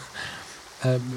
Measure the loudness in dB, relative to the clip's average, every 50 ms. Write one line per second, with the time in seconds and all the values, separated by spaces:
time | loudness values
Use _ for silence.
0 | 10 -8 -8 -6 -6 -6 -6 -8 -10 -10 -12 -12 -14 -14 -6 2 4 6 6 6
1 | 4 2 -2